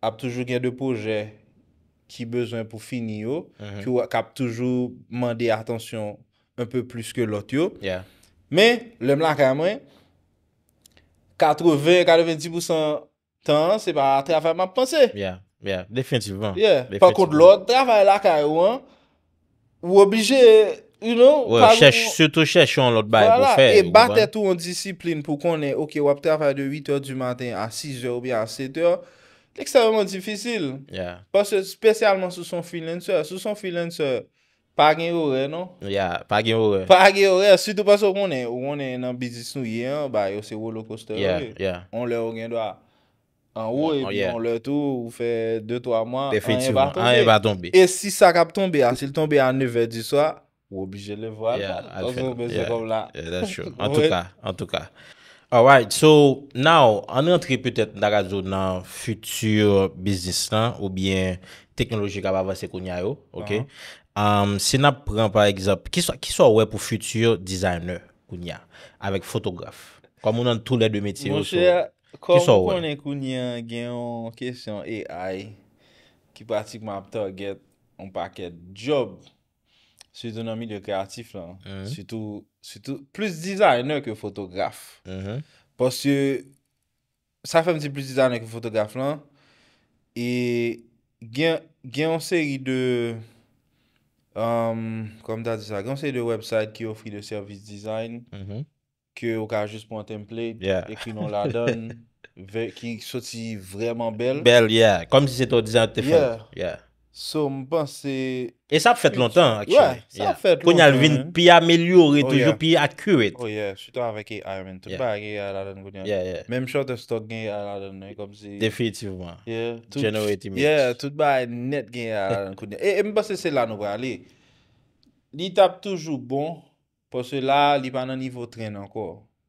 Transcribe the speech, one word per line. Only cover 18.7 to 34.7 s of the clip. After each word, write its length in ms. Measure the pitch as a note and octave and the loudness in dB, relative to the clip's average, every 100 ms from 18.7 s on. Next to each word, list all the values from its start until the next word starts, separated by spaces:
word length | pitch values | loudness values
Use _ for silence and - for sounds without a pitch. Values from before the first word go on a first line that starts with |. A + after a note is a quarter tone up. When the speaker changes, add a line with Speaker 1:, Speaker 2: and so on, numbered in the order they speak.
| C4 - _ _ _ _ _ _ _ _ _ | 0 -8 _ _ _ _ _ _ _ _ _
Speaker 1:
w 200 | E3+ G3 | 2 6
oblije 400 | G3+ A3 G#3 C4+ A#3+ A3 G3+ D3+ - _ | 6 6 4 8 10 10 6 0 -12 _
Speaker 2:
sitou 1400 | A3+ A#3+ B3+ D4+ A#3 A#3 G#3+ A3+ C#3 A#3 A3+ - D#3 D#3+ D3+ | -2 6 8 6 4 8 8 10 8 8 2 2 4 4 4
chèche 320 | F3+ C#3+ - | 6 4 4
yon 160 | B2+ | 4
lòt 160 | A2+ G#2+ | 4 4
bagay 220 | A2 G#3+ | 6 6
pou 220 | A#3 C4+ G3+ | 6 6 6
fè 120 | B2+ G3+ | 8 6
e 80 | F3 | 8
batèt 440 | G#3 A#3+ A3 G#3 A3 | 8 6 6 2 0
Speaker 1:
ou 140 | G3+ | -2
yon 80 | F3+ | -2
disiplin 640 | E3+ F3 G3 F3+ E3+ D#3+ C#3+ | -4 -8 -10 -8 -6 -6 -4
pou 160 | D3 | -4
konnen 320 | F3 D#3+ C#3+ | -2 -2 -2
oke, 240 | C3 D3+ D3+ | -4 -4 0
w 140 | C#3+ | 0
ap 100 | C#3+ | 0
travay 320 | D#3+ D#3 D3 C#3 | 0 0 0 0
de 100 | C#3 | -4
uitè 300 | D3+ C#3+ C#3+ | -6 -4 -4
dimaten 560 | C3+ C3 B2 B2 B2 G2 | -4 -6 -6 -6 -6 -6
a, 80 | A2 | -6
sizè 380 | - D3+ B2+ B2 | -8 -10 -8 -6
oubyen 300 | B2 B2+ A#2 | -6 -4 -4
a 40 | A2 | -4
setè, 360 | - C3 D#3 E3+ | -6 -10 -2 0
l 800 | F3+ - _ _ _ _ - - | 0 -4 _ _ _ _ -14 0
estrèmeman 400 | C4 A3+ A3 G3 | 4 4 2 -2
difisil 640 | F#3+ F#3 G#3 A#3+ A3+ C#3+ C3+ C#3 F#2+ F2 F2 - | -4 -8 -8 -6 -4 -6 -8 -12 -10 -10 -12 -2
paske 300 | G3 G3+ G3+ F#3+ | 0 2 0 -4
spesyalman 640 | - A3 A3 G#3+ F#3+ F#3 | 0 2 4 2 2 -2
sou 120 | F3 E3 | -8 -8
son 140 | F3 E3+ | -8 -8
frilennsè, 580 | E3+ D#3+ F3 F3 F3+ D#3 | -10 -8 -8 -2 -2 -2
sou 160 | F#3 | -8
son 160 | G#3+ G#3 | -8 -8
frilennsè. 640 | F#3+ E3+ E3+ E3 D3 A#2+ - _ _ _ _ | -6 -6 -6 -4 -4 -4 -8 _ _ _ _